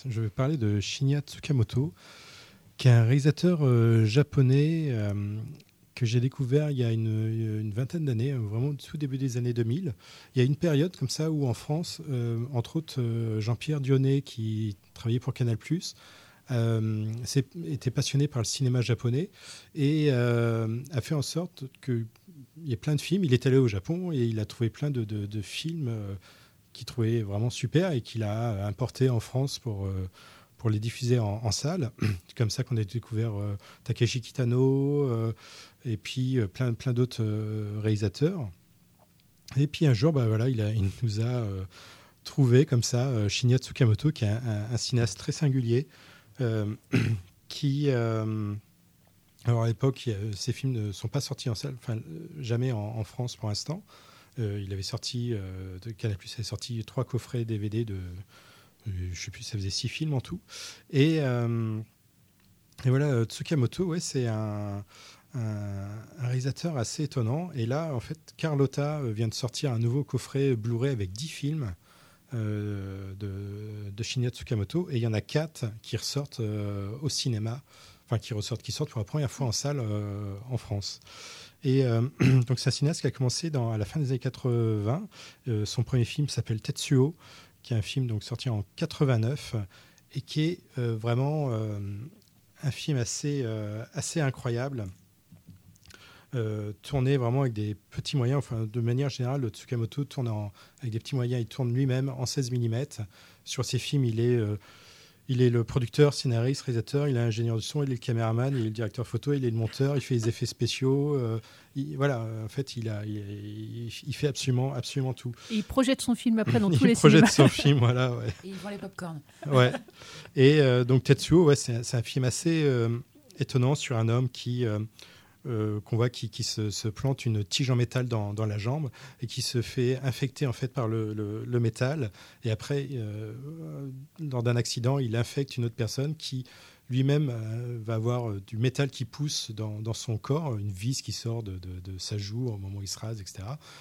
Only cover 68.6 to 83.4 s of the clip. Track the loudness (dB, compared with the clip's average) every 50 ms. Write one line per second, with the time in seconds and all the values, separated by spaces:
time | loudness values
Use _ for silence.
68.6 | 4 4 2 0 -2 0 -2 -2 -2 -2 0 0 0 0 0 -2 -4 -6 -4 -2
69.6 | -2 0 2 2 2 2 2 0 0 -2 -2 -4 -4 -4 -2 0 2 2 2 2
70.6 | 0 -2 0 0 0 0 0 0 -2 -4 -4 -6 -8 -8 -8 -6 -4 -2 -2 -2
71.6 | -4 -4 -6 -8 _ _ -20 -20 -20 -20 _ _ _ _ -6 -4 -2 -2 -2 -2
72.6 | -4 -4 -4 -6 -6 -8 -10 -10 -10 -12 -10 -8 -8 -6 -6 -6 -8 -8 -10 -10
73.6 | -10 -10 -10 -10 -10 -10 -8 -6 -6 -4 -2 0 0 0 -2 -6 -6 -2 -2 -2
74.6 | 0 0 -2 -4 -4 -2 -2 0 0 0 0 0 -2 0 -2 -2 -2 -2 -6 -6
75.6 | -6 -6 -6 -10 -8 -6 -6 -6 -4 -4 -4 -4 -6 -6 -6 -6 -4 -4 -4 -4
76.6 | -4 -4 -4 -6 -6 -6 -8 -6 -4 -4 -4 -2 -2 -2 -2 -2 -2 -4 -6 -8
77.6 | -12 _ -20 -20 -20 -20 -20 -20 _ -4 -4 -4 -2 -4 -6 -6 -4 -6 -6 -8
78.6 | -6 -8 -6 -6 -6 -6 -4 -6 -6 -4 -2 -2 -2 -2 -2 -2 -2 -2 -2 -2
79.6 | -2 -4 -4 -2 -2 -2 -2 -2 -4 -4 -6 -6 -8 -8 -10 -10 -8 -6 -6 -6
80.6 | -4 -4 -6 -4 -4 -6 -10 -12 -16 -20 -20 -18 -18 -18 -18 -18 -20 -20 -16 _
81.6 | 0 2 4 4 4 4 4 2 2 0 2 4 6 6 6 6 6 4 0 0
82.6 | 2 0 0 2 2 0 0 0 -2 -2 0 0 0 0 0 0